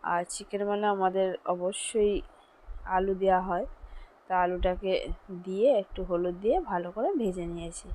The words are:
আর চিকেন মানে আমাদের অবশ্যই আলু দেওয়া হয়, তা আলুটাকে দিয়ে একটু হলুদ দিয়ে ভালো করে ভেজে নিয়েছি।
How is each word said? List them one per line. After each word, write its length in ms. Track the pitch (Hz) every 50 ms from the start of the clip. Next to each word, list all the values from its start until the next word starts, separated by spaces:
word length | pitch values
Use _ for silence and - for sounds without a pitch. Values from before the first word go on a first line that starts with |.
| - 160
আর 100 | 175 175 175 175
চিকেন 280 | - - 202 - - 196 202 202
মানে 160 | 208 208 208 208 202
আমাদের 320 | 196 190 185 185 190 190 185 180 - - - 180
অবশ্যই 600 | 180 180 185 208 - - - - 226 208 208 202 - - - - - - _ _ _ - - - - - 185 185
আলু 180 | 185 190 190 190 185
দেওয়া 180 | 190 190 185 180 185 190
হয়, 180 | 180 180 247 - - - - - - - - - - - _
তা 80 | - 185 180 180
আলুটাকে 480 | 175 180 180 180 185 180 180 202 190 185 - - - 175 - - - 190 175 180
দিয়ে 240 | 190 190 196 220 277 277 302
একটু 180 | 285 - - - 185 175
হলুদ 280 | 180 175 175 180 180 175 196
দিয়ে 120 | 220 285 381 339 214
ভালো 180 | 202 175 175 175 180
করে 140 | 208 247 349 403 302
ভেজে 240 | 226 196 185 185 175 170
নিয়েছি। 360 | 170 170 170 170 165 - - -